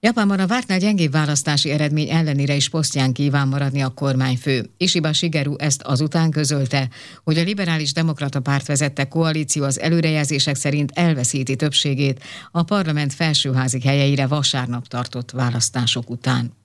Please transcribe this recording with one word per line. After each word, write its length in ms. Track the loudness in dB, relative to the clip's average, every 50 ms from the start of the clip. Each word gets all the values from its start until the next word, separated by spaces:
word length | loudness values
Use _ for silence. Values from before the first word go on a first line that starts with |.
Japánban 400 | 4 2 4 4 4 2 4 2
a 60 | 2
vártnál 320 | 2 0 0 0 0 0 2
gyengébb 340 | 2 2 2 2 2 2 2
választási 580 | 2 2 2 0 0 0 0 0 2 2 0
eredmény 400 | 0 0 0 2 2 0 0 2
ellenére 440 | 2 0 2 2 2 0 2 2 2
is 140 | 0 0 0
posztján 440 | 0 -2 -2 0 0 0 0 0 0
kíván 360 | 2 0 2 2 2 0 0
maradni 320 | 0 0 -2 -2 0 0
a 80 | -2 -2
kormányfő. 840 | -4 -2 -2 0 0 2 2 0 0 -2 0 0 0 0 -2 -6 _
Ishiba 360 | _ -2 0 0 0 0 0 0
Shigeru 440 | 0 -2 0 0 0 -2 -2 -4
ezt 260 | -2 0 0 -2 -2 -2
azután 480 | -2 0 0 0 0 2 2 2 2
közölte, 580 | 2 0 0 0 0 0 -2 0 0 -2 -2 -2 -8 -12 -20 -20 -20 -8 _
hogy 140 | 0 0 2
a 40 | 2
liberális 500 | 0 -2 -2 -2 -2 -2 -2 -2 -2 -2
demokrata 480 | 0 0 0 0 -2 -4 -4 -4 -2
párt 260 | -2 0 0 0 0
vezette 420 | -2 -2 0 0 -2 0 -2 -4 -2
koalíció 560 | 0 0 0 2 2 -2 -2 -2 -2 -2 0
az 160 | -2 -2 -2
előrejelzések 760 | 0 2 2 2 2 2 2 0 0 0 0 0 0 0 -2
szerint 340 | -2 -2 0 0 0 0 -2 0
elveszíti 600 | 0 2 2 2 2 0 -2 -2 -2 -2 -2 -2
többségét 680 | -2 -2 0 0 0 0 0 0 0 0 0 -2 -4 -8 -18 -18 -18 -18 -6
a 120 | _ -2 0
parlament 520 | 2 2 0 0 0 0 0 0 -2 -2
felsőházi 680 | 0 0 0 2 0 0 0 0 0 0 0 -2 0
helyeire 460 | 0 2 2 4 4 2 2 2 2
vasárnap 600 | 0 0 0 0 0 0 -2 -2 -4 -6 -6 -8 -8
tartott 420 | -6 -6 -6 -6 -8 -10 -10 -8
választások 800 | -4 -2 -2 0 0 0 -2 -2 -2 -2 0 0 0 -2 -4 -6
után. 420 | -10 -4 -2 0 0 0 0 -4 -8 _ _